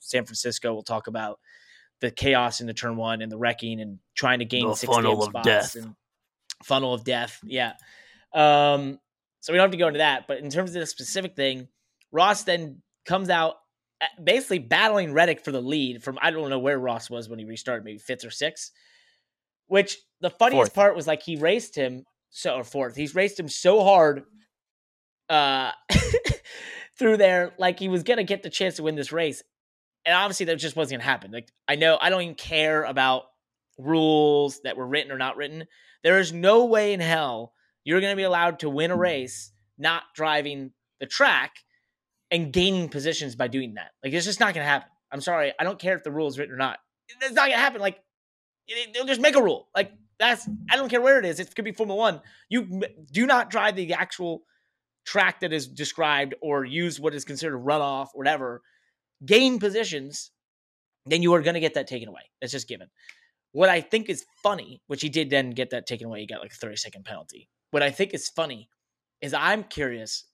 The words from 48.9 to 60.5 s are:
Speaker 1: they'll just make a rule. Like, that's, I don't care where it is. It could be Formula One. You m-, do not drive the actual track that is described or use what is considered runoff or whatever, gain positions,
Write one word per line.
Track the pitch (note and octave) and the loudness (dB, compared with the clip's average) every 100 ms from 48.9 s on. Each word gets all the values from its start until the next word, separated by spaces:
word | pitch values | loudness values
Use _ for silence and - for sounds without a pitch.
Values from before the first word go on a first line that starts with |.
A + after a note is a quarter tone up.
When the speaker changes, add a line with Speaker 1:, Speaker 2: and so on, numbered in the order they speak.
Speaker 1:
they'll | A3+ C4 | -6 -2
just | C4 | 2
make | C#4+ C#4 | 4 6
a | |
rule. | G#3+ C3 - | 4 0 -4
Like, | G3 G3+ _ _ _ | -4 -4 _ _ _
that's, | A3+ A#3 - G#3+ - | 0 0 -4 -10 -2
I | B3 | 0
don't | C4+ | 2
care | A#3+ | 2
where | B3+ C4+ | 6 6
it | |
is. | F#3 D#3 | 4 -4
It | F3+ | -8
could | - | -8
be | G#3+ | -8
Formula | G3 A3 G3 | -4 -4 2
One. | A3 E3 - - _ | 0 0 -10 -20 _
You | A#3 | -4
m-, | F#3+ F#3 F#3+ - D3+ | -2 -6 -8 -8 -8
do | D3 B3+ | -2 4
not | B3+ A#3 | 4 2
drive | G#3+ G#3 F#3+ | 0 0 -2
the | E3+ | -4
actual | E3 F3+ - F3 E3 _ _ _ _ _ _ | -4 -4 -6 -8 -8 _ _ _ _ _ _
track | - G3+ F#3 - | -4 2 2 0
that | F3+ | -4
is | D#3 C3 | -4 -6
described | C3+ D3 - D#3 C#3+ C#3 - | -8 -10 -2 0 0 -2 -6
or | D#3 C#3+ | -4 -4
use | C3 D3+ F3 C#3 | -4 -4 -4 -4
what | D3+ | -6
is | D3 - | -6 -10
considered | C#3 D#3+ C3 | -10 -8 -6
runoff | B2+ D3+ C#3 C3+ C3+ | -2 0 0 -4 -8
or | - | -4
whatever, | C3+ D3+ C3 A#2+ _ _ _ _ _ _ C3 | -2 -2 -4 -10 _ _ _ _ _ _ 4
gain | B3+ C4 B3 | 4 6 2
positions, | G3+ G3+ G#3 D#3 C3+ D3 - _ _ | -2 -2 -4 -6 -10 -14 -16 _ _